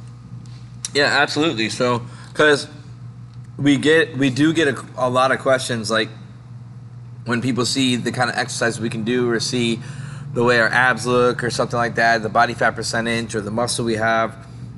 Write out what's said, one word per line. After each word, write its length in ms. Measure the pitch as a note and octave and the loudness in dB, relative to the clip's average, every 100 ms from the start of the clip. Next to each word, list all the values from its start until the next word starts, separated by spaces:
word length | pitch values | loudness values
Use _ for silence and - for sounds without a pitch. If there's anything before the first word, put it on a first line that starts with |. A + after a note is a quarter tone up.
| - - - - - - - - - C#3+ | -18 -18 -18 -16 -16 -18 -18 -12 -4 2
Yeah, 100 | C3+ | 2
absolutely. 640 | B2+ C#3+ D3 D#3+ A2+ A2 | 4 2 2 0 0 -2
So, 320 | - B2 A#2+ A#2+ - - | 0 0 0 -4 -14 -6
'cause 340 | - D3+ C#3+ - - - - - - - - - - | 2 4 4 0 -14 -18 -18 -18 -16 -18 -18 -14 0
we 200 | C#3 C3+ | 2 4
get, 400 | C#3 D#3+ D#3 C3 | 6 4 4 0
we 140 | C#3 | 0
do 220 | B2+ D3+ | 4 2
get 160 | D#3+ D3 | 4 2
a, 160 | A#2 - - | 0 -6 -2
a 100 | B2+ | 0
lot 220 | B2 C3 | 4 4
of 60 | A#2 | 4
questions, 520 | C3+ C3 - A#2+ G#2 | 2 2 0 -4 0
like, 180 | A2 A2 - - - - - - - - - - - - | 0 0 -6 -18 -18 -18 -18 -16 -18 -18 -18 -18 -10 -4
when 160 | A#2+ | -2
people 200 | B2+ A#2 | 0 0
see 320 | A#2 C3+ C3 A#2+ | 0 0 2 0
the 160 | A#2+ | 0
kind 200 | A#2+ A#2+ | -2 0
of 40 | - | -2
exercise 420 | A#2+ - A#2 A2 | -4 -2 -2 -2
we 100 | A2 | -4
can 140 | A#2 | -4
do 260 | A2 B2 A#2+ | -2 0 2
or 100 | A2+ | 0
see 400 | - B2+ A#2 A2+ - - - - - | 0 0 0 -2 -6 -12 -12 -12 -6
the 100 | B2 | 2
way 160 | A#2+ A#2+ | 4 6
our 100 | A2 | 4
abs 360 | A#2+ B2+ A2+ A#2+ | 4 4 2 2
look 380 | B2 B2 A#2 | 4 4 2
or 80 | A#2+ | -2
something 260 | - A#2 B2 | -2 -2 0
like 160 | A#2 | -2
that, 300 | A2+ A#2 A2+ | 2 4 4
the 60 | G#2+ | 2
body 260 | A2+ A#2+ A#2 | 2 2 2
fat 160 | A#2+ | 0
percentage 640 | A2 - A#2 A2+ A#2 A2+ A2+ | 0 -4 -2 0 -2 -2 -4
or 60 | |
the 100 | G2+ | -4
muscle 340 | A2 A#2+ - A#2 | -2 -2 -2 -2
we 120 | G#2+ | 0
have, 380 | A2 A2+ A2+ - - - - | 2 2 0 -4 -16 -16 -14